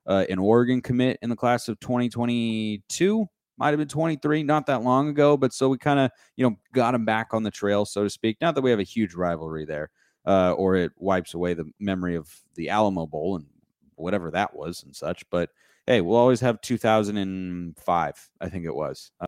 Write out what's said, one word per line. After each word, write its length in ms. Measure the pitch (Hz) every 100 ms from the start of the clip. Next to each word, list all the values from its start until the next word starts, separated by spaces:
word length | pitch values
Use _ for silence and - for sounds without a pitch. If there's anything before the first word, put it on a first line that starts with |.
| -
uh, 180 | 98 -
an 80 | 92
Oregon 420 | 101 117 123 127
commit 380 | - 123 127 -
in 80 | 117
the 60 | 117
class 320 | 123 120 -
of 100 | 107
twenty 280 | - 123 120
twenty-two, 1200 | 120 120 120 117 110 107 101 - - 185 220 196 _ _ -
might 100 | 147
have 100 | 151
been 100 | 147
twenty-three, 540 | 143 160 151 147 151
not 240 | 147 151 143
that 160 | 123
long 260 | 123 127 151
ago. 280 | 147 143 143
But 160 | 131
so 160 | - 131
we 100 | 131
kinda, 320 | 147 143 131 _ _ -
you 120 | 123
know, 80 | 101 _
got 220 | 131 117
'em 100 | 123
back 300 | 110 110 113
on 80 | 113
the 80 | 107
trail, 340 | - 101 101
so 180 | 104 101
to 60 | 101
speak. 280 | - 110 107
Not 140 | 165
that 80 | 143
we 80 | 131
have 100 | 110
a 40 |
huge 300 | 95 113 98
rivalry 520 | 87 87 82 80 78 76
there, 240 | 76 78 _ _ _ -
uh, 260 | 95 90
or 240 | - 95 95
it 160 | 82 -
wipes 380 | 95 92 82
away 180 | 85 90
the 160 | 85 78 -
memory 380 | 101 92 90 85
of 180 | 78 - _
the 160 | - 80
Alamo 360 | 104 107 90 80
Bowl 300 | 76 85 90
and 100 | 71 _ _ _ _ -
whatever 340 | 85 98 82
that 260 | 87 104 71
was 260 | 80 87
and 140 | 69 69
such. 320 | 80 90 -
But 200 | 87 85 _ _ _ -
hey, 140 | 120
we'll 160 | 85 117
always 240 | 123 120
have 200 | 123 110
two 160 | - 117
thousand 400 | 113 110 104 104
and 580 | 95 95 92 87 85 -
five, 540 | - 85 76 - - -
I 80 | 90
think 160 | 95
it 100 | 82
was. 380 | 69 71 67 - -